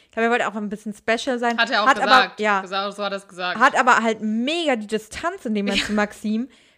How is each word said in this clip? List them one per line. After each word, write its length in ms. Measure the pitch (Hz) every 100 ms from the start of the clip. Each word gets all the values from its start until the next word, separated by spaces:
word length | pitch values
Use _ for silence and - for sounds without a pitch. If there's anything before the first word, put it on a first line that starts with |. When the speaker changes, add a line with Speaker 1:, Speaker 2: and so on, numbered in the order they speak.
Speaker 1:
ich 60 | _
glaub, 140 | -
er 60 | 233
wollte 160 | 240 196
auch 80 | 208
ein 120 | 208
bisschen 240 | 202 220
special 460 | 208 - 240 277 240
sein. 180 | 240 233
Speaker 2:
Hat 140 | 226
er 120 | 233
auch 40 | 220
Speaker 1:
Hat 100 | 226
Speaker 2:
gesagt. 340 | - 254 185
Speaker 1:
aber, 80 | -
ja. 180 | 214 196
Speaker 2:
Gesagt, 360 | 185 196 196 196
so 60 |
hat 80 | 202
er's 120 | 196 -
gesagt. 320 | 180 180 190
Speaker 1:
Hat 200 | 262 -
aber 240 | 254 233
halt 180 | 226 220
mega 560 | 214 220 254 339 311 247
die 100 | 208
Distanz, 580 | 214 - - 330 392 247
indem 220 | 208 202
er 80 | 196
Speaker 2:
Ja. 80 | -
Speaker 1:
zu 60 |
Maxim, 540 | 208 208 - 214 220 262 _ _